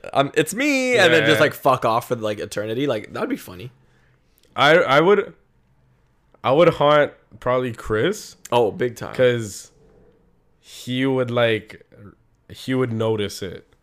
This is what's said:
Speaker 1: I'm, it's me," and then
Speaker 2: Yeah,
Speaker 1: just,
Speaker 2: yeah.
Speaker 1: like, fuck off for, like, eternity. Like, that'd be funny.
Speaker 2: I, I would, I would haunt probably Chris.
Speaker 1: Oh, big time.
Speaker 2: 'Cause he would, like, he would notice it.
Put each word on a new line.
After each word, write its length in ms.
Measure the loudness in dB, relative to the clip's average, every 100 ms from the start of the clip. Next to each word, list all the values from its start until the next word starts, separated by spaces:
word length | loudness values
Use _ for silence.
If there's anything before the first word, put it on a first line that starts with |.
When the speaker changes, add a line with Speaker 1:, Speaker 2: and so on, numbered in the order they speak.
| -6
Speaker 1:
I'm, 200 | -4 0
it's 180 | -2 -2
me," 420 | -2 -2 0 0 2
and 140 | 4
then 100 | 4
Speaker 2:
Yeah, 60 | 2
Speaker 1:
just, 100 | 2
Speaker 2:
yeah. 60 |
Speaker 1:
like, 100 | 0
fuck 300 | 0 0 2
off 240 | 0 -2 -2
for, 80 | -4
like, 240 | -4 -6
eternity. 460 | -8 -8 -6 -4 -2
Like, 240 | -4 -8
that'd 160 | -10 -8
be 80 | -8
funny. 340 | -12 -16 -18 -20 _ _ _ _ _ _ _ 2
Speaker 2:
I, 200 | 4 6
I 220 | 4 4
would, 320 | 4 2 0 -12 _ _ _ _ _ _ _ _ _ _
I 80 | 0
would 200 | 4 4
haunt 420 | 4 4 4 2 -4 _ -8
probably 340 | -2 -2 -2
Chris. 600 | -8 -4 -2 0 -4 -12 -20 -2
Speaker 1:
Oh, 220 | 2 2
big 240 | 0 -6 -6
time. 180 | -10
Speaker 2:
'Cause 560 | 0 2 2 -6 -12 -20 _ _ _ _ _ _ _ _ _
he 460 | _ -16 -8 -2 0
would, 240 | 0 -2
like, 560 | 0 0 0 -6 -20 _ -20 -20 _ _ _ _
he 260 | -14 -4
would 180 | -2 -2
notice 500 | -2 -2 -2 -4 -8
it. 300 | -12 -14 _ _